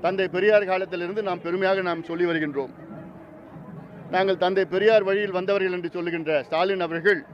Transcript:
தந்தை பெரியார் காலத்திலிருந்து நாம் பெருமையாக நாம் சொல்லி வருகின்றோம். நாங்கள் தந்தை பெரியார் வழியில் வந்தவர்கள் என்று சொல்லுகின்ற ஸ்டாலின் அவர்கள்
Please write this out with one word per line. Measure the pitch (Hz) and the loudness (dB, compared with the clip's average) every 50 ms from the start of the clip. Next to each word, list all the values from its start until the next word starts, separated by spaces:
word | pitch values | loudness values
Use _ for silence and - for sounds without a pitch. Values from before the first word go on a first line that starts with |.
| - | 0
தந்தை | 170 190 196 190 180 - | 0 0 0 -2 0 0
பெரியார் | 180 196 214 214 208 202 185 | 2 4 6 6 6 6 4
காலத்திலிருந்து | 185 185 190 185 175 175 175 175 196 214 214 196 | 0 0 0 -2 -4 -6 -4 -4 -4 -4 -2 -2
நாம் | 180 175 180 | -4 -4 -4
பெருமையாக | 175 175 185 190 185 196 190 185 180 | -4 -2 0 2 2 2 2 0 -2
நாம் | 170 165 165 165 | -2 -4 -4 -6
சொல்லி | 170 170 175 170 | -2 0 0 2
வருகின்றோம். | 165 160 156 151 139 139 135 123 - - - - - - - - - - - - - - - - - - - - - - - - - - - - - | 2 0 0 -2 -2 -4 -4 -6 -8 -18 -16 -16 -16 -16 -16 -16 -18 -18 -20 -20 -20 -20 -20 -18 -18 -18 -16 -16 -16 -16 -18 -18 -18 -18 -12 -4 -2
நாங்கள் | 185 190 190 190 - 185 | 0 2 2 2 2 2
தந்தை | 180 190 190 190 156 175 | 2 2 2 0 0 0
பெரியார் | 190 202 214 220 214 196 190 | 2 4 6 6 6 4 4
வழியில் | 196 202 208 196 185 185 | 0 0 0 -2 -2 -2
வந்தவர்கள் | 185 185 202 202 190 185 180 | 0 2 0 2 2 0 -2
என்று | 180 170 170 - | -4 -6 -6 -6
சொல்லுகின்ற | 175 170 170 165 170 160 156 156 143 123 | -4 -4 -4 -4 -4 -2 0 0 0 0
ஸ்டாலின் | - 160 160 180 190 196 190 175 | 0 0 0 2 2 2 0 -2
அவர்கள் | 165 165 165 160 202 202 160 127 - | -4 -4 0 2 2 2 2 0 -10